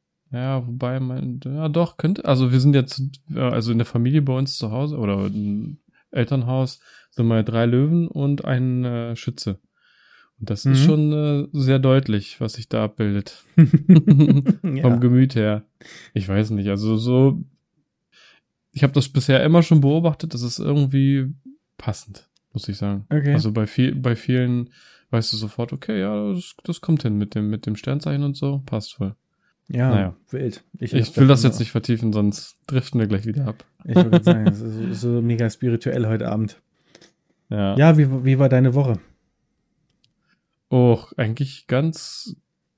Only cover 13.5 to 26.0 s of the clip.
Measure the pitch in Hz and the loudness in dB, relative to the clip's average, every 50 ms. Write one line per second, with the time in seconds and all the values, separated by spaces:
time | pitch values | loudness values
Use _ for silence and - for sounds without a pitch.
13.5 | _ 170 160 - - 160 - - 180 156 - - 147 139 151 143 139 143 135 - | _ 4 6 6 4 4 6 8 8 8 8 6 6 6 6 6 4 4 2 0
14.5 | - - - 175 135 135 131 123 120 120 127 123 123 127 131 127 131 113 107 107 | -2 -2 -4 -4 -2 0 2 2 4 4 4 4 6 4 4 4 2 0 0 0
15.5 | 104 107 - _ _ _ - - - - - - - 104 95 95 98 104 107 107 | -2 -4 -6 _ _ _ -20 -20 -20 -20 -20 -8 -6 -6 -4 0 0 0 0 0
16.5 | 110 101 98 101 98 101 107 110 110 110 113 123 127 127 135 139 139 - - - | -2 -2 -2 -2 -2 -2 0 -2 -2 0 0 2 4 4 4 4 2 0 -6 -12
17.5 | _ _ _ _ _ _ _ _ _ _ _ _ _ _ _ _ _ _ _ _ | _ _ _ _ _ _ _ _ _ _ _ _ _ _ _ _ _ _ _ _
18.5 | _ _ _ _ _ - 143 135 135 143 131 - - 139 - - 131 131 - 151 | _ _ _ _ _ -2 -2 0 2 0 0 0 -2 -2 2 2 2 4 4 4
19.5 | 165 170 160 - 165 151 139 139 147 165 170 165 147 - - 160 - 120 120 120 | 6 4 6 6 6 6 6 4 2 2 0 0 -2 -4 -8 -10 -8 -8 -8 -8
20.5 | - - - - 143 147 143 131 135 135 135 135 139 135 131 131 135 - _ 262 | -6 -6 -4 -2 0 0 0 0 0 0 2 2 2 0 -2 -4 -8 -12 _ -20
21.5 | 285 _ _ _ _ - - - 101 - - - 95 - _ _ _ _ _ _ | -20 _ _ _ _ -10 -8 -8 -8 -8 -12 -18 -20 -20 _ _ _ _ _ _
22.5 | - 113 - - 98 - 101 101 101 98 101 - 151 151 139 143 143 156 110 110 | -12 -10 -8 -8 -8 -6 -6 -6 -6 -6 -6 -4 -4 -2 0 0 0 0 0 0
23.5 | 104 113 107 104 - - 127 135 147 139 127 123 117 117 - - 127 127 123 123 | -2 -2 -4 -2 0 0 0 0 0 -2 -2 -2 -4 -2 -2 -2 0 0 0 0
24.5 | 123 120 120 - _ _ _ _ _ _ _ _ - 117 110 - 117 110 110 101 | -2 -2 -4 -8 _ _ _ _ _ _ _ _ -4 -2 -2 -2 -4 -6 -6 -8
25.5 | - - 120 120 135 135 - - 110 98 | -8 -8 -8 -8 -8 -10 -8 -6 -4 -4